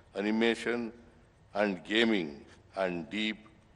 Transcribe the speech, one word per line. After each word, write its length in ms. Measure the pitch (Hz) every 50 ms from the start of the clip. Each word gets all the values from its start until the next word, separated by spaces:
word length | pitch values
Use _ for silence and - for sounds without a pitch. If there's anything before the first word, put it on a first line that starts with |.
| - - -
animation, 800 | 98 101 107 107 110 117 117 113 - - 117 117 120 117 110 - - - - - - - _ _ _ - - -
and 280 | 101 107 104 95 85
gaming, 580 | 76 85 104 113 117 113 110 98 82 73 71 67 - - - - - - -
and 340 | 95 95 92 87 87 80 73
deep 380 | - 107 107 107 107 - - - - - _ _ -